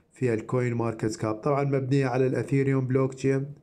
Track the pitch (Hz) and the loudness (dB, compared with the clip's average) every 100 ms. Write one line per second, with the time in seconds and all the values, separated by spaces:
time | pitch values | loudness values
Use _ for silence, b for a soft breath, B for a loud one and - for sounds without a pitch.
0 | b - 127 110 - 127 123 117 117 110 | b -4 -2 0 -2 -2 0 0 -2 -2
1 | 113 107 110 107 151 139 143 135 127 139 | -4 -2 -4 -2 -2 0 0 0 0 0
2 | 131 123 131 127 113 139 135 135 127 131 | 2 2 2 0 0 2 2 2 2 2
3 | 131 135 135 135 143 143 | 0 0 0 0 -2 -10